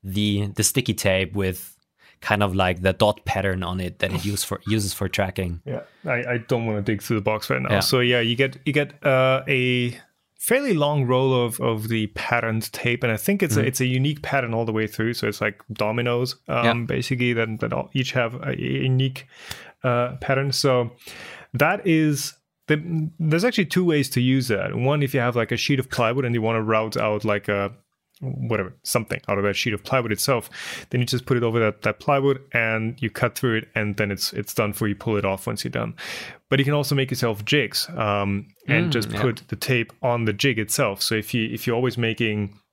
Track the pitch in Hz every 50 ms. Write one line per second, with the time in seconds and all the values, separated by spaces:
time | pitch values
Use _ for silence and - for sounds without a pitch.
0 | - 98 95 104 104 104 101 101 104 101 98 - 107 - - - 127 - 107 -
1 | - 101 95 95 95 82 92 101 98 92 90 90 - - - _ _ _ _ _
2 | _ - _ _ - - 107 104 104 101 90 95 95 90 90 85 90 95 92 -
3 | 107 107 104 - _ - - 98 95 98 92 92 92 85 92 92 92 87 90 _
4 | - 98 92 90 - 101 101 101 - - 104 - - 101 107 110 98 95 - -
5 | 101 92 - - - 92 - - 95 90 85 85 - 143 123 - - - _ _
6 | _ 170 131 120 123 123 123 120 113 _ 135 120 113 113 107 104 101 107 110 101
7 | - - 117 110 101 - 107 107 - - - 127 127 131 104 98 95 - - 127
8 | 123 120 123 123 117 113 120 117 135 135 131 - - - 127 147 147 143 - -
9 | - 147 135 131 131 131 131 135 131 139 143 127 127 127 123 123 123 120 120 -
10 | - _ _ _ _ _ _ _ - - 226 262 285 277 202 156 147 147 147 147
11 | 135 123 127 127 135 135 131 123 120 117 110 - 131 120 113 107 107 113 117 113
12 | 107 104 - - - - 120 120 113 113 110 110 104 - - - - 120 120 123
13 | - 120 110 104 - - 196 196 196 160 - 143 131 131 123 - 131 123 123 127
14 | 131 147 151 147 - - - 139 127 117 113 113 117 113 110 110 110 104 - -
15 | 110 113 120 - - 113 104 - - 107 101 _ - _ 113 - 107 104 110 120
16 | 120 120 120 120 127 123 - _ _ - 131 123 117 117 113 117 117 113 120 131
17 | 123 - 131 123 123 123 120 113 113 113 110 113 - 117 - 127 - - _ 139
18 | 127 123 - 131 120 117 123 123 - 139 131 - - 127 131 135 135 131 131 127
19 | 131 135 131 - - _ - - - - - - - - - _ - 131 123 120
20 | 123 123 127 131 - - 139 131 139 143 127 - - 139 131 123 120 107 - _
21 | - - - - - - - - - _ - 123 143 156 190 208 - 196 165 160
22 | 156 156 147 135 - - - _ _ _ _ _ _ - 151 151 156 175 165 160
23 | 156 156 - _ 165 156 151 165 190 247 240 - 190 147 - 185 185 175 160 147
24 | 135 135 - 127 123 127 131 135 123 123 113 95 95 95 98 113 120 131 147 147
25 | 143 127 139 135 120 120 117 120 113 104 120 117 - - 143 131 123 - - -
26 | 120 110 120 131 131 120 117 120 107 110 113 113 110 107 110 110 110 110 104 -
27 | 110 107 107 104 104 110 104 101 95 - 104 101 98 98 120 - _ _ _ _
28 | _ _ _ _ - 131 131 135 127 117 113 104 98 92 - _ _ - - 123
29 | 110 - - - - - 104 98 98 104 98 - - 123 104 101 - - - 131
30 | 120 117 107 95 - - 135 117 107 - - - - - - - - _ - 123
31 | 123 120 131 123 127 - 135 120 117 117 113 117 113 107 104 - - 113 107 -
32 | - - 143 139 135 139 139 131 131 _ - 117 113 113 113 110 110 113 117 -
33 | - 110 - - - 120 - - - 127 113 110 110 - _ 110 107 104 101 101
34 | 110 101 101 95 - - - - 101 - - - 113 104 101 - 117 104 101 101
35 | - 120 110 104 98 98 95 95 - - 110 104 - 123 - - 113 113 - -
36 | - - - - - - - - _ _ - 135 139 135 147 147 143 139 147 139
37 | 135 131 131 - - 117 110 101 104 - - 147 127 98 - - - - 170 -
38 | 113 104 101 101 101 101 101 98 - - _ _ - - 123 113 170 170 - 120
39 | 104 107 110 101 110 127 113 - - _ - 104 - - 131 120 113 - - _
40 | - 127 120 120 117 107 104 101 - 143 123 104 107 101 - - 143 110 98 -
41 | - - 113 110 104 - - 120 110 113 120 113 - - 117 117 127 127 107 117
42 | 120 113 113 - 120 110 104 104 104 98 101 - _ _